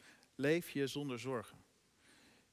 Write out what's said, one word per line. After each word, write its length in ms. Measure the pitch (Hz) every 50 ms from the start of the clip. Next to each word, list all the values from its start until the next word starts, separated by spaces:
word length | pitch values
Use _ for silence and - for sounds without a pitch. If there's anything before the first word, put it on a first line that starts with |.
| - - - - - _ -
leef 340 | - 131 143 165 175 170 -
je 180 | - 143 139
zonder 320 | 127 - 147 147 139 123 113
zorgen. 380 | 113 131 131 113 101 - - - - _ _ _ _ _ _ _ - - - - - - - - _ _